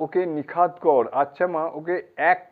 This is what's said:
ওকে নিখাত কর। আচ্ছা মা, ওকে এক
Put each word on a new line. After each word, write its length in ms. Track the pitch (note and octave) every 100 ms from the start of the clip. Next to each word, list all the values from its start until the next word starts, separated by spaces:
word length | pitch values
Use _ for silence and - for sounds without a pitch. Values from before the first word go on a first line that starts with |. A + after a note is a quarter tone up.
ওকে 260 | D#3 F#3 F3+
নিখাত 520 | D3+ C#3 E3+ F3 -
কর। 280 | E3 C3 A2+
আচ্ছা 340 | C3 C#3+ - F3+
মা, 180 | D#3+
ওকে 480 | E3 D3+ E3 F3+ - -
এক 340 | D#3+ F3+ -